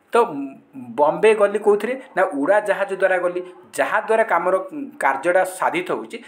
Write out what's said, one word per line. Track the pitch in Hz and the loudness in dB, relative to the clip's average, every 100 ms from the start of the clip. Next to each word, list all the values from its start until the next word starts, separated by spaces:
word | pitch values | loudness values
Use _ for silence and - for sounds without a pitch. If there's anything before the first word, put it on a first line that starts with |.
| _ | _
ତ | - - 143 139 - _ 135 | 0 0 -2 -10 -12 _ -18
ବମ୍ବେ | 123 117 147 165 208 | -12 0 2 4 4
ଗଲି | 214 202 208 | 4 2 2
କୋଉଥିରେ? | 208 208 220 262 - 175 | 2 2 0 -6 -6 -2
ନା, | |
ଉଡ଼ାଜାହାଜ | - 139 147 208 208 185 190 | 0 0 2 2 2 -2 -2
ଦ୍ୱାରା | 190 190 185 | 0 0 2
ଗଲି। | 175 175 180 - - | -2 -4 -10 -16 -16
ଯାହାଦ୍ୱାରା | - 139 208 214 226 | -4 0 0 0 0
କାମର, | 220 170 175 190 185 151 139 - | 2 2 2 -2 -2 -10 -12 -2
କାର୍ଯ୍ୟଟା | 139 135 170 180 | -2 0 0 2
ସାଧିତ | 185 - 135 147 175 | 0 -2 -2 -2 -4
ହଉଛି, | 135 110 233 | -6 -6 -14